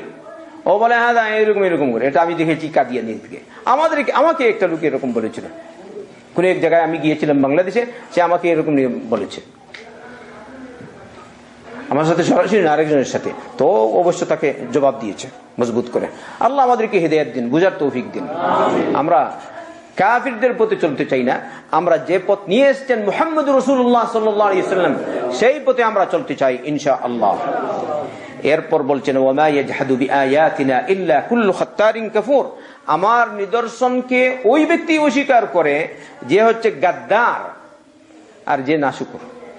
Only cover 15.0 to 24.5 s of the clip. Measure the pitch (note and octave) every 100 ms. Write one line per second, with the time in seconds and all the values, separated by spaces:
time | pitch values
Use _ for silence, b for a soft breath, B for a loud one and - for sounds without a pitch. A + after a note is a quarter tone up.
15 | A2 F2+ C3 - - - A#2+ A2+ - G2
16 | F#2+ B B B A#3+ C#4 B3 A#3+ A3 G3+
17 | D#3+ D#3 C3+ B2 A#2+ D#3 F#3+ F3+ C#3 B2
18 | G#2+ G#2 - E3+ F3 - - - - C#3
19 | D#3 D#3+ A#2 - - - - - - -
20 | G3 B3 C#4 A3 B3 A3+ G#3+ G3 E3 C3+
21 | C#3+ C3 B2 - B B - - E3 D#3+
22 | - F#3 F#3 G3+ E3 A3 C#4 - - A#3+
23 | G3+ - D#4+ D#4 C#4 C4+ C4 C4 A#3+ A#3+
24 | G#3 A3 G#3+ G#3 G#3